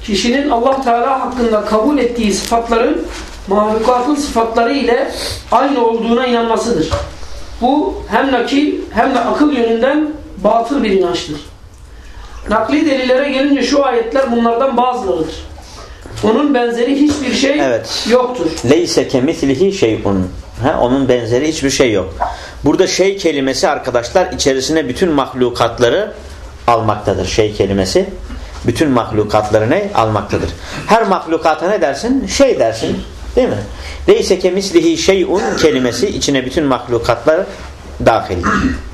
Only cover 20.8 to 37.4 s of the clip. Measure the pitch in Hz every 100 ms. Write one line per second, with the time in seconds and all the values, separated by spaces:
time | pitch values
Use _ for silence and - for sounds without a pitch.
20.8 | 120 135 127 123 113 120 151 156 139 131
21.8 | 131 101 90 - - - - - 139 156
22.8 | 185 - 190 196 175 143 135 127 185 139
23.8 | 131 120 113 185 185 127 143 135 127 160
24.8 | 139 123 180 147 127 131 123 120 117 113
25.8 | 117 156 208 - - - - - - 117
26.8 | 107 101 - 98 95 - 107 104 98 98
27.8 | 95 180 196 - - - - - - 110
28.8 | 160 123 110 107 104 107 104 107 110 170
29.8 | 202 151 110 104 98 98 87 - - -
30.8 | - 220 208 180 160 160 165 156 170 208
31.8 | 156 135 226 269 196 - 269 170 113 -
32.8 | 160 190 - - - - 247 104 104 -
33.8 | - - - 214 - 185 185 180 196 165
34.8 | 160 160 - 196 175 180 226 190 156 131
35.8 | 127 113 135 127 143 139 127 175 147 123
36.8 | - 120 - - - 160